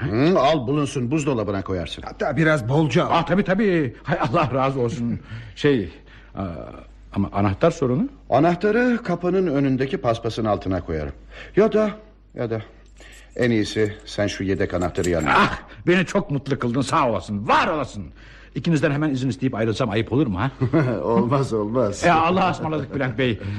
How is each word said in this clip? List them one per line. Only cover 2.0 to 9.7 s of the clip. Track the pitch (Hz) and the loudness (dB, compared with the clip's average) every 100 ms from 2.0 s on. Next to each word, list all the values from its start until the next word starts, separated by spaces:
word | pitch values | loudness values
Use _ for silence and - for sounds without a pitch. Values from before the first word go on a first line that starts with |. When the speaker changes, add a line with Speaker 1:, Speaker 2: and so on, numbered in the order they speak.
Speaker 2:
Hatta | - - 175 151 | -12 -4 -2 2
biraz | 156 151 110 | 2 2 2
bolca | 147 151 143 | 2 2 2
al. | 123 | 2
Speaker 3:
Ah, | 165 165 | 2 2
tabii, | 185 | 0
tabii. | 170 196 208 170 131 - | 2 2 2 2 -2 -6
Hay | - 247 | -4 -2
Allah | 180 170 139 | 0 0 2
razı | 131 135 135 | 2 0 0
olsun. | 117 123 117 - - - | -2 -2 -4 -4 -8 -14
<laughs> | - - | -14 0
Şey, | 147 127 82 - - - - | 2 2 0 -10 -20 -20 -14
a, | - 95 69 57 - - - - | -8 -8 -8 -14 -18 -20 -20 -10
ama | 101 95 | -8 -4
anahtar | 101 101 95 165 | 0 0 2 2
sorunu? | - 127 135 269 - - | 2 0 0 -2 -6 0
Speaker 1:
Anahtarı | 127 170 175 208 233 254 233 | 4 4 4 2 2 2 0
kapının | - 170 180 190 180 | -2 -2 0 0 2
önündeki | 139 139 | 2 2